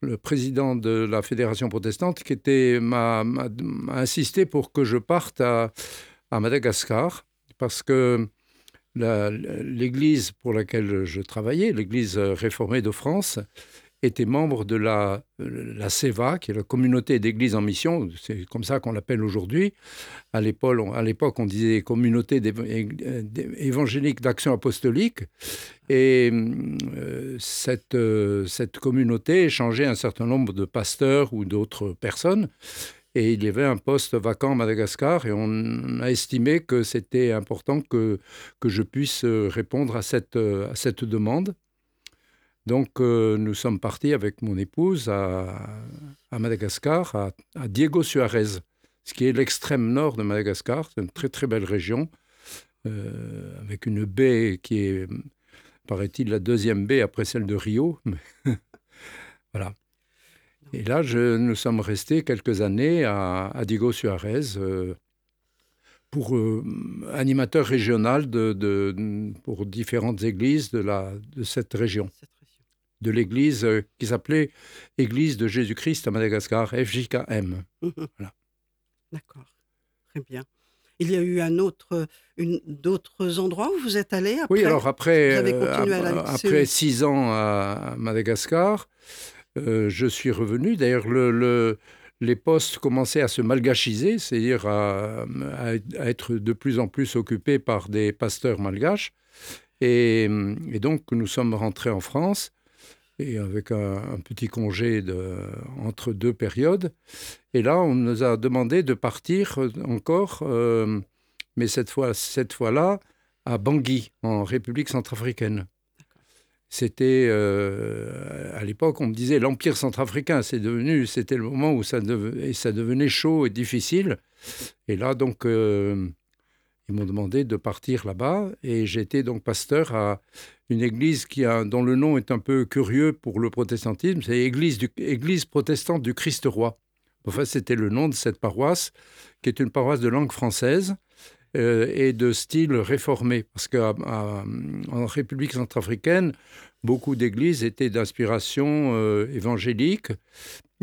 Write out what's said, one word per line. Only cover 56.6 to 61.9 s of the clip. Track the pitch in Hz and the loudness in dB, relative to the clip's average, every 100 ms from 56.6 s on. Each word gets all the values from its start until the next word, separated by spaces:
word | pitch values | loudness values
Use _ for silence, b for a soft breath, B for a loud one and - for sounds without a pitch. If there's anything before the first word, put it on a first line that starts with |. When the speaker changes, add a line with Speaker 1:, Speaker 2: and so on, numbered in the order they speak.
| 110 101 104 | 2 0 2
Speaker 1:
baie | 131 | 2
après | 104 - 101 | 2 -2 -4
celle | 120 101 | -4 -2
de | 101 | -4
Rio. | 107 110 165 151 | 0 0 0 -2
<laughs> | 117 | -6
Mais | 82 - _ 139 107 _ - _ B B B B B _ | -8 -12 _ -6 -6 _ -20 _ B B B B B _
voilà. | 104 95 101 _ _ b b b b b b - | -10 -10 -12 _ _ b b b b b b -14
Et | 127 | -8
là, | 107 147 | -2 0
je, | 139 120 120 113 | 2 2 4 4
nous | 120 107 | 2 0
sommes | 123 110 | 0 0
restés | 104 | 0